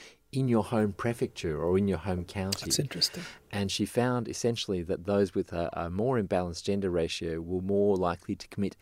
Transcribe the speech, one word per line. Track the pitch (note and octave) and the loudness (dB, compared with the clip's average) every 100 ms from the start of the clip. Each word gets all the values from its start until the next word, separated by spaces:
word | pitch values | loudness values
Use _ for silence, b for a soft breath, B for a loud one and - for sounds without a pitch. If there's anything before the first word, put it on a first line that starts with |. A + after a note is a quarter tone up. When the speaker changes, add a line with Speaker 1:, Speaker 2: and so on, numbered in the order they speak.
| B B _ | B B _
Speaker 1:
in | C3 C3 | -2 4
your | A#2 | 4
home | G2 A2+ G#2 | 4 2 2
prefecture | F#2+ A#2 A#2 B2+ - F2 D2+ | 0 -2 0 -2 -2 -4 0
or | E2 F#2+ | 2 4
in | G2+ | 4
your | F2 | 2
home | F#2+ F2+ F2 | 0 -2 -4
county. | G2+ F#2+ G2 - | -4 -4 -4 -2
Speaker 2:
That's | - | 0
interesting. | C#3+ F3 - F3 E3+ B _ | -2 -2 -2 -2 -12 B _
Speaker 1:
And | G2+ G2 | -4 -2
she | - G#2 | 0 0
found | - B2 B2 A2+ | 2 2 0 -2
essentially | - A#2+ A#2 - F#2 | -2 0 0 -2 -2
that | E2 E2+ F2 | -2 -4 2
those | G2+ G2 | 2 4
with | G2+ F2+ | 2 -2
a, | F2 E2+ | -2 -2
a | - E2+ | -2 -4
more | F2+ B2 B2 | -2 0 0
imbalanced | F#2+ F#2+ F2+ E2 | 2 0 0 -4
gender | - G2+ F#2+ | -2 0 2
ratio | E2+ E2 - E2+ E2 | 2 0 -2 -4 -4
were | E2 F#2 | -4 -4
more | F#2+ G2+ G2+ F#2+ | 0 4 4 4
likely | F2+ E2+ - G2+ | 2 0 -4 -8
to | - | -6
commit | - G2 - | -4 -4 -4